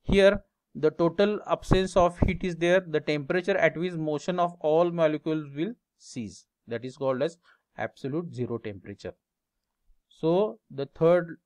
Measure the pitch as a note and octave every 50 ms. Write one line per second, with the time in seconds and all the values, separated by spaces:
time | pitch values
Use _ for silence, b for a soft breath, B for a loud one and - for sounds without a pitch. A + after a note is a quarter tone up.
0 | _ - F#3+ G3 F#3+ G3 G3+ G3+ - _ _ _ _ _ _ D3 C#3+ D#3 D3+ -
1 | E3+ E3+ E3+ F3 G3+ G#3 G#3 G3+ - - F3 E3+ - - - F#3+ F#3+ F#3+ - G3
2 | F3 F3 F3 - - - F#3 E3 - F#3 F3 D#3+ E3+ F3 F3 F#3+ F#3 E3+ D#3 D3+
3 | D3 - D3+ D3+ C#3 C3+ F3 F#3 F3+ F#3+ G3 F#3 - D#3+ D3+ D#3 E3+ F#3 F3+ D#3+
4 | D#3 D3+ D3+ D3 - - F3+ F3+ F3 F3 F3 - - D#3 D3+ D#3+ F3 F3+ E3+ E3+
5 | E3 D#3 D3+ D3+ _ D#3+ D#3 D#3 D3+ C#3+ C#3 C#3+ D#3+ G#3 A#3+ _ _ _ _ _
6 | _ - - C3 A2+ G2+ - - _ _ _ _ _ - A2+ A#2 A#2 C3 B2+ -
7 | C#3 C3+ C3 B2 C#3 E3 E3+ _ b b b b b b _ - A2 A2 _ -
8 | - C3+ C3+ D#3+ F3+ E3+ A#2+ A#2+ B2 A2+ A#2+ A2+ _ A2 G2+ F#2+ _ G2+ G2+ _
9 | - F#2+ - _ _ _ _ _ _ _ _ _ _ _ _ _ _ _ - _
10 | _ _ _ _ - D#3+ E3+ F#3 G#3+ G#3+ A3+ _ _ _ - C3+ C#3 - _ -
11 | E3 E3 F3 F3+ F3 E3 D#3 _ _